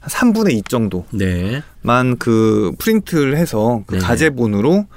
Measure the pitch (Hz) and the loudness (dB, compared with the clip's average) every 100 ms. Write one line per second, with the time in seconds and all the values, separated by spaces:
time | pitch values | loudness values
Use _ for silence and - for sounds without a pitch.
0 | - - 240 220 202 113 - 123 107 90 | -10 0 2 2 0 0 -2 -2 -2 -4
1 | - 107 95 87 95 135 - - - 123 | -6 -4 -2 -2 -2 -6 -8 -8 0 2
2 | 127 120 - 113 110 107 95 - - 220 | 2 0 2 2 4 2 0 -2 0 0
3 | 202 165 135 147 170 110 113 120 95 92 | 0 -2 0 0 0 0 0 -2 -4 -4
4 | 92 120 160 131 117 101 123 190 202 | 0 2 0 0 0 2 2 2 -2